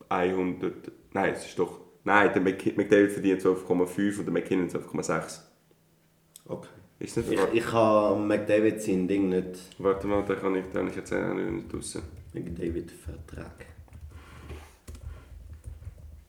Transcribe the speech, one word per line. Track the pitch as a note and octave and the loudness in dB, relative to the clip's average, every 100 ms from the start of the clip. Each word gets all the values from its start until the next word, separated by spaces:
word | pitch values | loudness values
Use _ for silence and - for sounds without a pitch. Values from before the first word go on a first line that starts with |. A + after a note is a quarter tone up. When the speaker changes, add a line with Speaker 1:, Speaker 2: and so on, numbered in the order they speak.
| - | -4
Speaker 1:
einhundert, | F#2+ F2+ F#2+ F2+ F2 F#2 - - - - | 0 2 2 0 -2 -4 -6 -14 -20 -6
nein, | G2 F2+ | 0 0
es | - - | -2 -6
ist | - | -4
doch, | F2 - - _ | -4 -4 -20 _
nein, | G2 G2+ F#2+ | 4 6 6
der | G2 | 6
Mc-, | F#2 F#2+ A2 G#2 | 2 2 0 0
McDavid | G2+ G#2 G2+ | 4 6 6
verdient | G2+ F#2+ F#2 | 4 2 2
zwölf | F#2+ F#2 - | 4 2 2
Komma | F2+ F2+ | 2 0
fünf | - G2+ G2+ | 0 0 0
und | E2+ | -2
der | |
McKinnon | E2+ - F#2+ F2 | -2 0 0 0
zwölf | E2 - | -4 -6
Komma | D#2+ | -6
sechs. | E2 D#2+ D#2+ - - _ _ _ _ _ _ _ _ - - | -2 -2 -4 -12 -18 _ _ _ _ _ _ _ _ -20 -12
Speaker 2:
Okay. | - - - - - | -12 -12 -20 -20 -14
Speaker 1:
Ist | - - | -8 -4
nicht | - | 0
Speaker 2:
Ich, | F#2+ | 2
Speaker 1:
wahr? | F#2+ | 2
Speaker 2:
ich | A2+ A2+ | 2 2
habe | A2+ A2 G#2+ G#2 G2+ | 4 6 6 4 2
McDavid | G#2 G#2+ G#2+ G#2+ A2 F#2+ | 2 0 4 4 4 2
sein | G#2 F#2 F2+ | 0 0 2
Ding | G2 F#2+ | 2 2
nicht. | F#2 F2+ - - - | 0 -2 -8 -16 -2
Speaker 1:
Warte | F#2+ F#2+ G2+ | 0 0 0
mal, | G2+ G2+ | 0 0
da | F#2+ | 0
kann | G2 F#2 | 0 -2
ich, | F#2 | -2
da | G2 | -2
habe | F#2 | -4
ich | F#2 | -4
jetzt | F2+ | -4
auch | F#2+ F#2 | -2 -2
nicht | F#2 F#2+ F#2+ F#2 | -2 -4 -4 -6
draussen. | - - - E2 - - | -10 -8 -10 -12 -14 -14
Speaker 2:
McDavid-Vertrag. | F2 E2+ E2+ E2+ E2+ - - - - - - E2 - - - - - - - - - D2+ - - - - - - - - - - - - - - - - - | -12 -10 -6 -6 -6 -8 -14 -14 -14 -14 -14 -14 -16 -20 -20 -20 -20 -18 -18 -20 -20 -16 -16 -18 -20 -20 -16 -14 -14 -18 -18 -18 -18 -16 -14 -14 -16 -18 -20